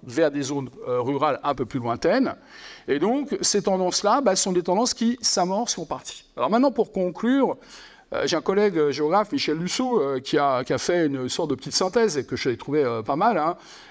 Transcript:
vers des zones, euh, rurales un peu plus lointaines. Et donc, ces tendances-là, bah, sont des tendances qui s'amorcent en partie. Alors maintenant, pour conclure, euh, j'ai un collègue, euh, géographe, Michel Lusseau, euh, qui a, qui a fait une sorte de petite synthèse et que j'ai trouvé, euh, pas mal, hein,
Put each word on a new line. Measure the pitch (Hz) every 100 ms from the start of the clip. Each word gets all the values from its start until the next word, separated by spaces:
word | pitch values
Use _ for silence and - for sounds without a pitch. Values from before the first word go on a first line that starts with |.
vers | 123 120 160
des | 143
zones, | 135 143 127 - -
euh, | 123
rurales | 123 139 151 127
un | 143
peu | 139 120
plus | 135
lointaines. | 117 117 165 233 233 - - - - - -
Et | 143
donc, | 180 269 277 -
ces | - 208
tendances-là, | 196 185 180 175 202 247
bah, | 247 185
sont | -
des | 180
tendances | 170 185 247
qui | - 233 240
s'amorcent | - - 180 190 240 -
en | 160
partie. | 131 - - - -
Alors | 123
maintenant, | 233 277
pour | 233 202
conclure, | - 180 165 226 277 233 135 - - - - _
euh, | - -
j'ai | 320
un |
collègue, | - 190 208 165
euh, | 147
géographe, | 135 151 190 208
Michel | 143 - 156
Lusseau, | 180 - 254 233
euh, | 139 131
qui | 127 151
a, | 143 127
qui | 127
a | 131
fait | - 175 160
une | 135 127
sorte | - 165
de | 131
petite | - -
synthèse | 185 208 226 147
et |
que | 117 123
j'ai | - 113
trouvé, | - 151 131
euh, | 117
pas | 110 143
mal, | 214 196
hein, | 151 175 - - -